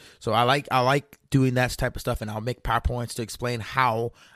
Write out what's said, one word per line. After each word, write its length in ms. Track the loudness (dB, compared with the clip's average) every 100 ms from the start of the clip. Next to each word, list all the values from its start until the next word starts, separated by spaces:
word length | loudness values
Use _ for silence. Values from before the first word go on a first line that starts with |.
| -20 -8
So 140 | 0
I 100 | 2
like, 260 | 4 2 2
I 100 | 2
like 380 | 4 2 -2 -16 0
doing 240 | 2 4
that 160 | 2 0
type 240 | 0 -4 -4
of 40 |
stuff, 200 | -6 -4
and 100 | -6
I'll 120 | -6
make 200 | -6 -4
PowerPoints 520 | -2 0 0 -2 -6
to 80 | -6
explain 380 | -8 -6 -4 -4
how 520 | -4 0 2 2 -4 -8 -20